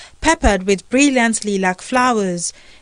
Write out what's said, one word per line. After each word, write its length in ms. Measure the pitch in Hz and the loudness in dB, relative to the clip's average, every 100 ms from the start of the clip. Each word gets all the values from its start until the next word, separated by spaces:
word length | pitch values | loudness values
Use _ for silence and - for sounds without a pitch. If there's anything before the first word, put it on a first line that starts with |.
| - - | -20 -4
peppered 420 | 311 320 247 196 | -2 2 2 2
with 260 | 190 190 - | 0 -2 0
brilliant 560 | 254 285 254 233 220 214 | 2 2 2 0 -2 -4
lilac 380 | 196 185 180 | -2 -2 -4
flowers. 680 | - 254 254 226 190 175 - - - - | -4 0 0 0 -2 -4 -8 -12 -20 -20